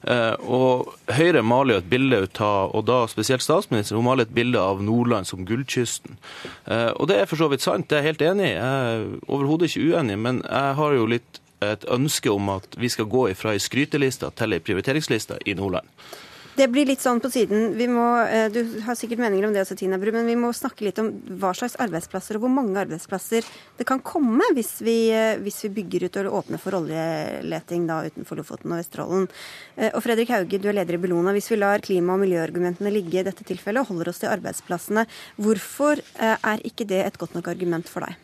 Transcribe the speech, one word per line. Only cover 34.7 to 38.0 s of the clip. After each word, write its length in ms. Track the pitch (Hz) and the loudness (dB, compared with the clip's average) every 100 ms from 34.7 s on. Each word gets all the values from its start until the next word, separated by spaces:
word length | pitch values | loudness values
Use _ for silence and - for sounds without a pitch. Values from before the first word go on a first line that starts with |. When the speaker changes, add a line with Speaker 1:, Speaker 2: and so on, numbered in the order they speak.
| 175 - 214 220 - - - | -6 -2 0 0 -6 -18 -2
Speaker 2:
hvorfor, 640 | 214 208 - - 294 294 - - | 0 0 -2 0 2 2 -2 -2
eh, 180 | 220 220 | 0 2
er 160 | 226 214 | 0 -2
ikke 240 | 226 - 208 | -6 -8 -2
det 180 | 190 196 | 0 0
et 120 | - | -4
godt 180 | 170 170 | -8 -6
nok 100 | 175 | -6
argument 400 | 175 180 165 170 | -4 -2 -2 -4
for 120 | 180 | -8